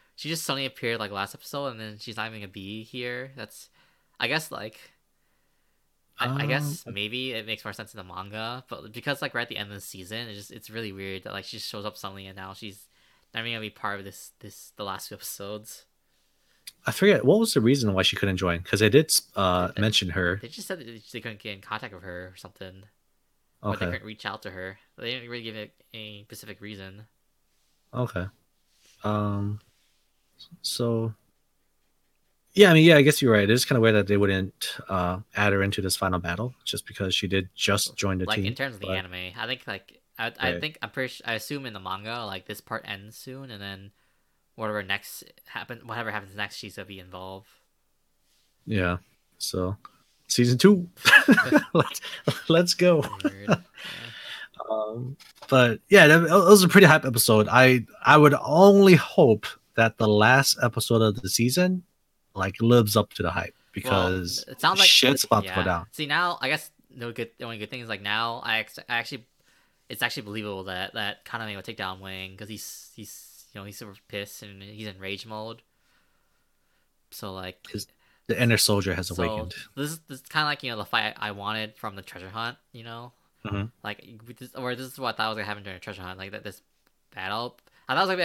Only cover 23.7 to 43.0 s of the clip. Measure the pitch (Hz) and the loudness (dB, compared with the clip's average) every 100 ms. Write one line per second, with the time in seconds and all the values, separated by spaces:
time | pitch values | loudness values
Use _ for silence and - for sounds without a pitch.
23.7 | 98 90 90 107 107 104 98 101 92 92 | -4 -4 -6 -12 -12 -10 -10 -12 -12 -14
24.7 | 98 _ - 117 127 120 120 113 107 104 | -14 _ -14 -10 -10 -10 -12 -12 -14 -16
25.7 | _ _ 113 107 104 101 104 110 101 104 | _ _ -18 -18 -20 -20 -20 -18 -18 -16
26.7 | 101 95 98 110 _ _ _ _ _ _ | -16 -16 -20 -20 _ _ _ _ _ _
27.7 | _ _ 120 123 90 92 - _ _ _ | _ _ -6 -6 -6 -8 -12 _ _ _
28.7 | _ _ _ 104 107 104 101 101 104 _ | _ _ _ -4 -2 -2 -4 -4 -8 _
29.7 | _ _ _ _ _ _ _ - - - | _ _ _ _ _ _ _ -20 -14 -8
30.7 | - 120 113 113 110 _ _ _ _ _ | -4 -2 -2 -4 -8 _ _ _ _ _
31.7 | _ _ _ _ _ _ _ _ 196 196 | _ _ _ _ _ _ _ _ 6 8
32.7 | 160 160 151 143 147 131 107 101 120 - | 10 10 10 8 4 4 6 6 2 2
33.7 | 131 110 107 95 101 101 95 95 - - | 4 6 4 4 2 2 2 -2 -8 -10
34.7 | - - 95 90 92 - - 104 98 98 | -10 -6 -2 -2 -4 -8 -2 0 2 0
35.7 | 101 95 - 95 90 90 90 123 123 - | -2 -4 -2 -2 -2 -4 -6 -8 -10 -10
36.7 | 107 - - 95 - 95 98 92 - - | -10 -10 -8 -4 -4 -2 -2 -4 -4 -2
37.7 | 98 - - 98 92 92 107 98 131 135 | 0 -2 -4 -4 -2 -2 -2 -4 -4 -8
38.7 | 107 - 95 92 92 90 101 113 127 - | -8 -8 -8 -8 -12 -12 -10 -10 -10 -10
39.7 | 98 - _ _ - 117 - 131 87 151 | -14 -16 _ _ -10 -10 -6 -6 -4 -8
40.7 | - 110 - 127 - - 113 - 147 131 | -10 -12 -8 -8 -8 -8 -8 -8 -10 -12
41.7 | 101 92 95 107 120 107 95 - 104 - | -12 -10 -10 -10 -10 -10 -12 -12 -16 -10
42.7 | 113 - 101 | -10 -10 -14